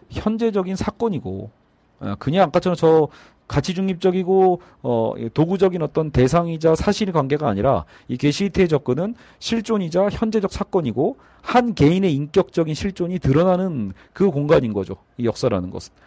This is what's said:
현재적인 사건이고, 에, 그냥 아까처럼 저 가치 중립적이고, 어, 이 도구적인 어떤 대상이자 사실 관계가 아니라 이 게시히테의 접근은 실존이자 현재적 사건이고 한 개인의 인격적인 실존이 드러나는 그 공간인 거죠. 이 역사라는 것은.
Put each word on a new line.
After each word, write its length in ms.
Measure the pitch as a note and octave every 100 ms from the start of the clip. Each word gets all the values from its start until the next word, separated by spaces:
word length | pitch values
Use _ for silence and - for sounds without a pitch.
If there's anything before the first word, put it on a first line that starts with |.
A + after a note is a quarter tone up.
| _
현재적인 680 | - G#3 A3 A3+ G3+ F3+ F#3+
사건이고, 760 | - - A#3 D#3 - F#2+ G#2+ - _ _ _ _
에, 120 | G2+ G2+
그냥 300 | - F3 F3
아까처럼 280 | F3 F#3 F3
저 320 | E3 D#3+ D3 - - _ -
가치 260 | C#3+ C3+
중립적이고, 840 | F3 F#3+ F3 F#3+ F3+ F3+ F#3+ F#3 F3 - _
어, 300 | B2+ A#2 A2+ G#2+
이 120 | A2+
도구적인 500 | - D#3+ F#3 F#3+ F3+
어떤 280 | D3+ - D#3
대상이자 640 | B2+ B2+ E3 E3+ E3 D#3+
사실 380 | D#3+ - G3+ G#3
관계가 360 | E3 C3+ D3 C#3+
아니라 360 | G2+ B2 A2 D#2 - -
이 80 | B2
게시히테의 520 | D3 C#3 G3+ F3 F3+
접근은 460 | D3+ - B2+ G3 A#3+ - _
실존이자 680 | - A3+ G#3 G#3+ F3 E3+ G3+
현재적 420 | - A3+ A3 F#3+
사건이고 640 | - - G3 C#3 G#2+ F3 C4+ _ _
한 320 | - B3 A#3+
개인의 380 | F#3+ D3 F3+ G3
인격적인 600 | C#3 D3 G3 F3+ - D#3+
실존이 460 | D3+ G3+ F#3+ F3 F3+
드러나는 720 | - C#3 F#3 F3+ F#3 D3 G2+ - _
그 180 | - G3
공간인 420 | C#3+ D3 D#3 A#2+
거죠. 240 | G#2 F2+ F#2+ _ -
이 100 | A#2
역사라는 440 | - C3 G2 F2+
것은. 220 | F#2+ - _